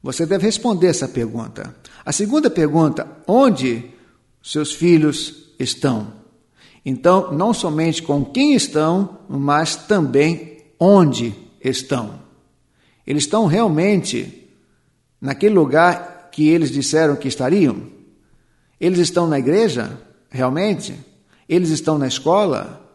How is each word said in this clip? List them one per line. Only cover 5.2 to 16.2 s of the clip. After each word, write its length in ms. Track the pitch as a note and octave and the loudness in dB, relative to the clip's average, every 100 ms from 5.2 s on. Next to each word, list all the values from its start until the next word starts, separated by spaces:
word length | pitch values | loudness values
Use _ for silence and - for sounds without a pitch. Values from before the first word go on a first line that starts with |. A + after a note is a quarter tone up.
| - - _ _ | -10 -14 _ _
estão? 540 | B2+ - C#3+ A2+ G#2+ - _ _ _ _ _ _ - | -8 -2 -2 -2 -6 -16 _ _ _ _ _ _ -8
Então, 480 | C3 E3+ F#3 - | 0 2 2 0
não 200 | D3 G#3 | -2 -2
somente 480 | A3+ F3+ D3+ E3 D#3+ | -2 -4 -2 -2 -2
com 220 | - C#3+ | -2 -2
quem 300 | C3+ B3 D4 | -2 0 2
estão, 640 | C4 - D#3 D#3 F3+ G3 - - | 2 0 -2 0 0 -2 -8 -10
mas 480 | C#3 C#3+ D3 D#3+ - | -4 0 0 0 -6
também 840 | - G#3 C#3+ C3 D3+ E3 - - _ _ | -2 0 2 2 2 0 -10 -20 _ _
onde 560 | F3 G3+ D#3+ A2+ A#2 G2+ - _ | 4 6 6 2 -6 -8 -18 _
estão. 600 | C3 C3 - C3 G#2+ - - _ _ _ _ _ _ _ - | -6 -6 -4 -6 -6 -14 -20 _ _ _ _ _ _ _ -6
Eles 180 | D3 | -4
estão 240 | C#3+ G#3+ G3+ | 0 0 2
realmente 1000 | F3+ A3 D#3 F#3+ G3+ - A#2+ F#2 - _ _ _ _ _ _ _ _ | 2 2 2 2 0 -2 -8 -8 -16 _ _ _ _ _ _ _ _
naquele 360 | C3+ C3+ G3+ G3 | -10 0 2 4
lugar 720 | C#3+ D3 F3 E3+ - - | 4 4 2 2 -8 -20